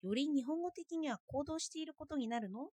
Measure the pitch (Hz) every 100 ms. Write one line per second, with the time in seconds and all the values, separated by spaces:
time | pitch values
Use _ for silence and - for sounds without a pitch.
0 | 185 220 294 277 247 320 349 349 339 330
1 | 302 220 _ 262 294 320 - 311 311 302
2 | 302 302 226 233 202 202 320